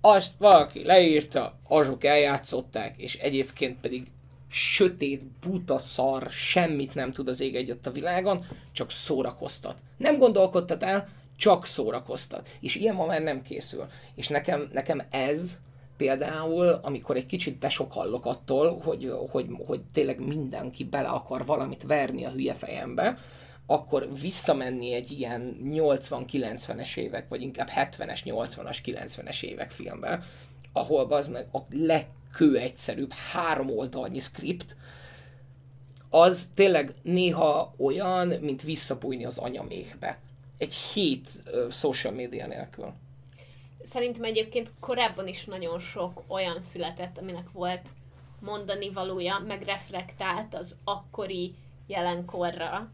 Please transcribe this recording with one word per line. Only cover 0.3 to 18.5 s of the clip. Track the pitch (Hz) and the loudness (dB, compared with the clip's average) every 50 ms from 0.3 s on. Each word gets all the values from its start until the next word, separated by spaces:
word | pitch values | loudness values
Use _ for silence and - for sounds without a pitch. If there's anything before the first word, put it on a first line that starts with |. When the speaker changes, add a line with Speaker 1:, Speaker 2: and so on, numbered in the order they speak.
| - | -4
Speaker 1:
valaki | - 196 208 190 160 147 147 - - - | 8 10 12 12 12 10 6 -4 -6 4
leírta, | - 185 185 180 165 151 151 147 - - 139 117 - - - - | 8 8 10 10 8 6 4 2 2 -2 -2 -2 -2 -8 -12 -2
azok | - - 156 147 135 135 127 - | 4 6 6 6 6 2 2 4
eljátszották, | 143 147 147 143 143 139 135 - - - 131 127 - - 110 104 - - - | 6 6 6 6 4 2 0 -2 -2 -4 -4 -4 -4 -6 -6 -6 -6 -8 -10
és | - - - | -10 -10 -8
egyébként | - - 143 139 135 131 131 - - 147 127 123 - | -2 -2 0 0 0 -2 -2 -2 -4 -4 -4 -4 -6
pedig | - 127 127 127 127 - - - - - - - - - | -6 -6 -4 -6 -8 -12 -18 -20 -20 -20 -20 -20 -18 -8
sötét, | - - - - - - 196 185 180 - 147 139 139 131 135 | -4 -2 -2 0 4 4 4 4 4 0 -4 -4 -4 -4 -8
buta | - - - - 175 196 180 175 - 139 | -14 -18 -10 -6 -4 -4 -4 0 0 -2
szar, | 131 - - - - 127 135 135 131 131 - | -2 -2 -4 -2 0 2 2 2 0 -4 -8
semmit | - - - - - 185 175 165 156 139 139 135 - | -8 -6 -2 2 4 4 4 4 2 -2 -4 -4 -4
nem | 139 131 127 | -4 -4 -4
tud | 131 - 139 | -4 -4 -4
az | 131 127 127 | -4 -2 -2
ég | 135 135 127 | -2 -2 -2
egyet | 123 131 127 - - - | -4 -4 -4 -6 -6 -8
a | 139 | -8
világon, | 123 143 143 175 175 185 185 202 196 175 180 - - - - - | -8 -4 -2 0 0 2 2 2 0 0 -2 -10 -16 -16 -16 -14
csak | - - 127 - | -8 -8 -6 -6
szórakoztat. | - - - - 156 131 131 127 - - - 131 - - - - - - - - - | -6 -8 -2 -2 0 0 0 -2 -4 -6 -10 -10 -10 -10 -10 -12 -12 -12 -16 -20 -10
Nem | - 247 294 294 | 0 4 4 8
gondolkodtat | 277 254 240 214 196 190 185 185 185 170 175 156 - - | 8 8 8 8 8 6 6 6 0 2 2 -2 -2 0
el, | 185 196 202 196 - - - - - - | 0 0 0 0 -4 -16 -20 -20 -20 -8
csak | - - 214 185 175 - | 4 6 6 6 6 4
szórakoztat. | - - - 123 110 - - - - 139 - - - - - - - - - | -6 -4 -2 -2 -2 -2 -4 -6 -6 -8 -8 -8 -10 -10 -12 -12 -14 -18 -10
És | - 135 - | -6 -4 -2
ilyen | - 202 220 202 | 2 2 0 2
ma | 185 165 | 2 0
már | 160 185 156 | 0 0 0
nem | 156 156 139 131 | 0 -2 -2 -4
készül. | 131 - - - - - - - 143 135 - - - - - | -6 -10 -8 -6 -6 -6 -6 -8 -10 -10 -14 -20 -20 -18 -12
És | - 135 | -8 -4
nekem, | - 147 143 147 - 175 147 147 - - | 0 0 0 2 2 -2 -2 -2 -4 -4
nekem | 135 - - 156 139 - - | -4 -2 0 -2 -2 -2 -4
ez | - 135 131 135 147 160 180 180 - - - - - - - - - | -4 -2 0 0 0 0 -2 -6 -8 -12 -16 -20 -20 -20 -20 -20 -6
például, | - 139 131 135 135 143 - 156 156 160 165 160 175 180 | -2 0 2 2 0 -2 -4 -4 -4 -2 -2 2 4 6
amikor | 175 170 - - 143 139 117 - - 147 | 6 4 4 0 -4 -6 -6 -2 -2 -2
egy | 127 127 | -2 -2
kicsit | - - 180 - - 127 - | -2 -4 -4 -4 -4 -6 -4
besokallok | - - - - 135 139 - - - 98 110 123 - | -4 -2 -2 -2 -4 -4 -4 -6 -4 -4 -4 -4 -4
attól, | 120 131 - - - | -4 -6 -6 -2 0